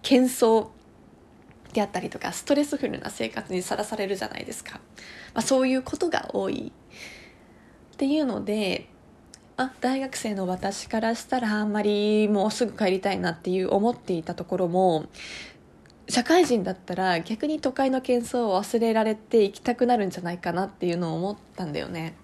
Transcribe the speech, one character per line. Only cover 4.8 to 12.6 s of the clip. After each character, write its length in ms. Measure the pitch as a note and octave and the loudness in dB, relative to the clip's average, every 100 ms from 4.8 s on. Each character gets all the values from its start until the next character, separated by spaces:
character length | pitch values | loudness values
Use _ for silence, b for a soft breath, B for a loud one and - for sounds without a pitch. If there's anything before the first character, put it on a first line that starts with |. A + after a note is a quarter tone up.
| - B B B B | -20 B B B B
ま 60 | - | -6
あ、 20 | |
そ 180 | - C4 | 2 4
う 80 | C4 | 4
い 60 | |
う 80 | C4 | 0
こ 160 | B3+ D4 | -2 -2
と 100 | F4 | 0
が 260 | - - | 0 -2
多 140 | G3+ G3 | -4 -2
い 240 | - - - - B B B B B B B B B - | -4 -8 -14 -20 B B B B B B B B B -20
っ 40 | - | -2
て 80 | C#4 | 0
い 120 | D4+ | 2
う 60 | |
の 220 | C#4 G#3 G3 | 0 -2 -2
で、 420 | G#3+ G3 F3 - - - - - - - - | -2 0 -4 -8 -20 -20 -20 -20 -20 -12 -4
あ、 140 | D#3+ - | -4 -2
大 180 | B3 C4+ | -2 0
学 160 | C4 - | -4 -6
生 180 | A3+ | -4
の 120 | G3 F#3 | -2 -2
私 420 | F#3 G3 G3 - | -2 -4 -6 -4
か 120 | A3 | -2
ら 140 | A3+ | 0
し 100 | A#3 | -2
た 140 | - B3+ | -2 -2
ら 140 | A3+ | 0
あ 120 | G#3 | 0
ん 80 | G#3 | 0
ま 100 | G#3 | 0
り 460 | G#3 G#3 G#3 G#3+ G#3 | 2 2 4 4 4
も 180 | G#3 G#3+ | 4 2
う 40 | |
す 140 | - | 0